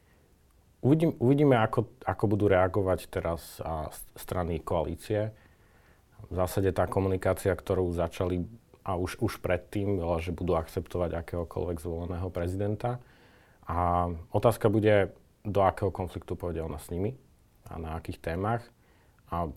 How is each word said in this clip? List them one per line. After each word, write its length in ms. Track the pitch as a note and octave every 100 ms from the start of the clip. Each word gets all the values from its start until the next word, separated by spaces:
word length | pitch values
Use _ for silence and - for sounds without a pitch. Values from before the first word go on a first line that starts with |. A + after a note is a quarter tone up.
| _ _ _ _ _ _ _ _ B2
Uvidím-, 320 | D#3+ E3 -
uvidíme, 400 | A#2+ C#3+ D3 A#2+
ako, 320 | A2 - A2 - -
ako 180 | F#2+ G#2+
budú 160 | G#2 G2+
reagovať 640 | F#2+ F#2 G#2 F#2 F2+ -
teraz, 480 | F#2+ E2+ E2+ - -
a, 300 | - D#2 D#2
s-, 160 | - -
strany 480 | - - F#2 E2+ E2
koalície. 720 | - F2 D#2 E2 - G#2+ A2 - - _ _ _ _ _ _ - -
V 40 | F2+
zásade 320 | F2+ - F#2+
tá 160 | F2+ F2+
komunikácia, 680 | G2 F#2+ F#2 F#2+ F2+ G2
ktorú 380 | F2+ - F#2 F2+
začali 540 | E2+ E2 - F2+ F2+ F2 - _ - -
a 100 | F2+
už, 220 | F#2 -
už 220 | G#2+ -
predtým, 580 | - F2 - G#2 G2+ G2
bola, 220 | E2+ E2+
že 100 | E2
budú 240 | E2 F2 E2
akceptovať 640 | E2 - E2 F2 E2+ E2 E2
akéhokoľvek 520 | F2 E2+ F#2 F2 F2
zvoleného 480 | F2 E2+ E2+ F2 F#2
prezidenta. 720 | F2 F2 F#2+ G2+ G#2+ A#2+ B2 - - - _ _ _ -
A 420 | E2+ F2 F2 F2 E2 -
otázka 400 | G#2+ A#2+ G#2+ A2
bude, 420 | G#2+ G#2+ G#2 F#2 - _ _
do 240 | - G2+ F#2+
akého 240 | - G2+
konfliktu 480 | - F2+ - - F2+
pôjde 240 | F2 E2
ona 160 | D#2+ D2+
s 160 | -
nimi 240 | F2 G#2 C3 _ _ _ _ -
a 160 | -
na 160 | D#2+ D#2+
akých 240 | - D#2
témach. 400 | - E2 G#2 A#2 - _ _ _ _ _ -
A 160 | F2 E2+